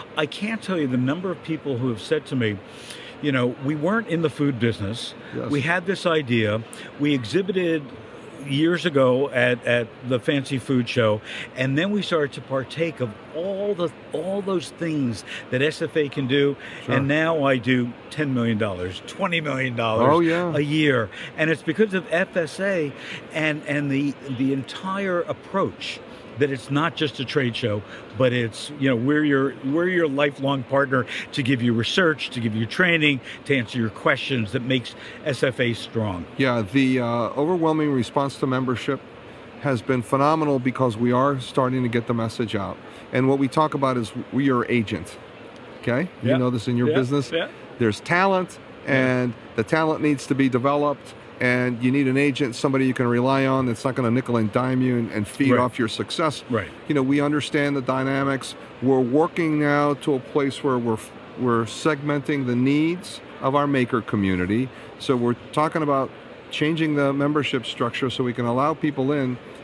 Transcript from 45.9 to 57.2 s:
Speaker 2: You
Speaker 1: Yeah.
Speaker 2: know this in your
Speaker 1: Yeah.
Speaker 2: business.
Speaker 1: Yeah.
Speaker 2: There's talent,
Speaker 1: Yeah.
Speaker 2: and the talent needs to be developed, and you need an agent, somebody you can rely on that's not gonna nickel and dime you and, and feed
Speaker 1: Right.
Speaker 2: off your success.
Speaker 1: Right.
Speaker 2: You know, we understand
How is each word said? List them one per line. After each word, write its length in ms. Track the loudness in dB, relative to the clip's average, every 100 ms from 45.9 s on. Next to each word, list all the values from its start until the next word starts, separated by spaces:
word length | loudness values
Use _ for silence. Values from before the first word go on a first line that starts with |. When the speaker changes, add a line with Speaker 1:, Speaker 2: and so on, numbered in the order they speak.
| 0 -2 -4
Speaker 2:
You 100 | 0
Speaker 1:
Yeah. 60 | 2
Speaker 2:
know 120 | 2
this 180 | 0 0
in 80 | 2
your 140 | 2
Speaker 1:
Yeah. 60 | 2
Speaker 2:
business. 360 | 2 0 0
Speaker 1:
Yeah. 140 | -2 -4 -8 -16 0
Speaker 2:
There's 220 | 0 0
talent, 580 | 0 2 4 2 -2 -8 -18 -12 0
Speaker 1:
Yeah. 80 |
Speaker 2:
and 400 | 2 4 2 0 -4 -6 -4
the 80 |
talent 380 | 0 2 2 2
needs 260 | 2 0 0
to 80 | 2
be 140 | 2
developed, 640 | 2 2 2 0 -2 -8 -18 -18 -2
and 420 | 2 2 2 0
you 80 | 2
need 160 | 4 4
an 80 | 4
agent, 400 | 2 2 -2 0
somebody 300 | 0 2 2
you 80 |
can 140 | 2 2
rely 380 | 4 4 4 4
on 200 | 2 0
that's 180 | 0
not 100 | -2
gonna 160 | 0 2
nickel 280 | 2 2 0
and 160 | 2
dime 280 | 0 0 2
you 160 | 2 2
and, 140 | 0
and 160 | -2 -4
feed 240 | 0 4
Speaker 1:
Right. 80 | 4
Speaker 2:
off 180 | 4 0
your 120 | -2
success. 560 | -2 -4 -2 -2 -2 -2
Speaker 1:
Right. 200 | -2 -4 -8 -2
Speaker 2:
You 80 | 2
know, 80 |
we 160 | 2
understand 560 | 4